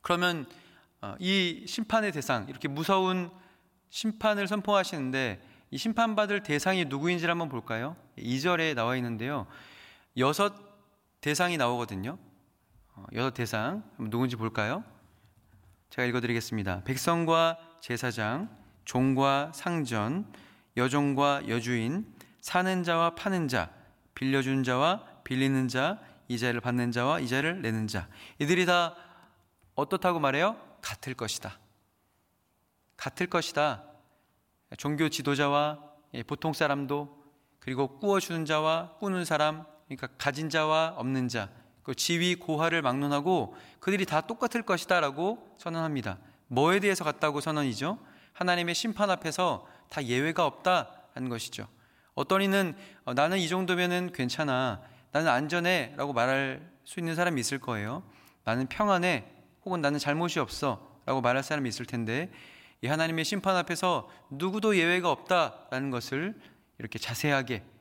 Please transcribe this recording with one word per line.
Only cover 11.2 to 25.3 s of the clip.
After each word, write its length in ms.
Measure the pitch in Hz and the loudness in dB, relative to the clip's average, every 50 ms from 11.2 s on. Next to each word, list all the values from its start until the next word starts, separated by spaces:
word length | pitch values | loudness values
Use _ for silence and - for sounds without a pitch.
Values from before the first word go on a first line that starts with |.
대상이 360 | - 147 151 143 180 175 175 | -4 -2 0 2 2 0 2
나오거든요. 640 | 160 131 120 120 120 120 104 104 95 92 120 143 - - - _ _ _ _ _ _ _ _ _ - _ _ _ - | 2 2 2 2 0 -2 -4 -4 -6 -6 -6 -8 -10 -14 -20 _ _ _ _ _ _ _ _ _ -20 _ _ _ -20
어, 80 | 95 - - | -18 -10 -6
여섯 180 | 110 123 135 | -4 -4 -4
대상, 540 | 127 - 120 110 - 110 110 131 180 208 214 - - | -2 -4 -4 -2 -2 -2 -2 -2 -4 -6 -10 -12 -12
한번 140 | - 120 107 | -10 -6 -4
누군지 240 | 107 120 131 127 123 | 0 0 0 0 0
볼까요? 480 | 110 110 117 110 - 104 107 131 190 233 - - - _ - _ _ _ _ _ _ _ _ _ - _ - - _ _ _ | -2 -4 -4 -2 -2 -2 -2 -2 -4 -6 -12 -20 -20 _ -20 _ _ _ _ _ _ _ _ _ -20 _ -20 -20 _ _ _
제가 140 | - - 127 | -4 -2 0
읽어드리겠습니다. 760 | 123 120 123 117 117 117 117 113 - - 110 101 98 90 92 92 | 0 0 0 0 0 0 0 -2 -2 -4 -4 -2 -2 -2 -4 -2
백성과 760 | - 131 127 - - 170 170 170 160 165 165 165 165 165 165 - - - - | -4 -4 -2 0 0 2 2 4 4 4 4 4 2 0 -2 -10 -20 -20 -20
제사장, 680 | - - 123 117 - 123 110 113 107 107 117 147 196 226 - - - - _ _ _ | -8 -6 -6 -4 -2 -4 -2 -2 -2 -2 -2 -4 -6 -8 -12 -18 -20 -20 _ _ _
종과 680 | - - 123 131 135 135 127 135 139 139 139 143 160 160 | -4 0 2 2 2 4 4 4 4 2 2 0 -4 -8
상전, 720 | - - 180 175 165 147 120 117 110 104 110 143 185 208 - - - - - - _ _ _ _ | -8 -4 -2 -2 -2 -2 -2 0 0 0 0 -2 -4 -4 -6 -12 -20 -20 -20 -20 _ _ _ _
여종과 680 | 123 123 131 123 147 143 143 139 131 143 143 143 139 - | 0 0 2 2 2 2 2 2 2 2 2 2 0 -2
여주인, 680 | 110 110 120 113 120 123 117 110 117 147 190 220 - - - - - _ _ | -2 -2 -2 0 0 -2 0 0 -2 -2 -4 -6 -8 -12 -20 -20 -20 _ _
사는 420 | - - - 185 185 185 190 185 175 | -12 -2 0 2 2 2 0 0 0
자와 320 | 170 170 165 170 170 170 | 2 2 4 2 2 0
파는 320 | - - 202 190 180 165 | -2 -4 -2 0 0 0
자, 240 | 139 127 113 82 - - - - - _ _ _ _ _ | 0 0 0 -2 -2 -6 -20 -20 -20 _ _ _ _ _
빌려준 480 | - 131 135 135 139 131 131 135 135 131 | -4 -2 0 2 2 2 2 0 0 2
자와 400 | 123 127 127 143 165 185 220 - - - - _ | 2 2 2 2 2 2 0 -4 -14 -20 -20 _
빌리는 460 | - | -4